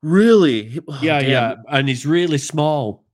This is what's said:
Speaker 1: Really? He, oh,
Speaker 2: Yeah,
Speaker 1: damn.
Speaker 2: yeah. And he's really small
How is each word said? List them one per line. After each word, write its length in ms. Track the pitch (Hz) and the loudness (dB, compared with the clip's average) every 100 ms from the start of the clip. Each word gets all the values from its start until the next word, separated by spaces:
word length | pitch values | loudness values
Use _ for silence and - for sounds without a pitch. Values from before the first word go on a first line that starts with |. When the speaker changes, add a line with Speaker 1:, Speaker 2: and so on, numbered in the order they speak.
Speaker 1:
Really? 600 | 156 180 226 226 170 117 107 | 0 2 6 6 4 0 -4
He, 100 | 131 170 | -12 -12
oh, 120 | 143 | -6
Speaker 2:
Yeah, 200 | 151 151 | -2 0
Speaker 1:
damn. 80 | 135 | 0
Speaker 2:
yeah. 240 | 131 113 110 - | 0 0 -6 -4
And 200 | 143 139 | -2 -2
he's 160 | 127 143 | -4 -2
really 320 | 170 175 147 | 0 0 -2
small 680 | - 156 151 151 113 101 _ | -4 -4 -2 -2 -4 -8 _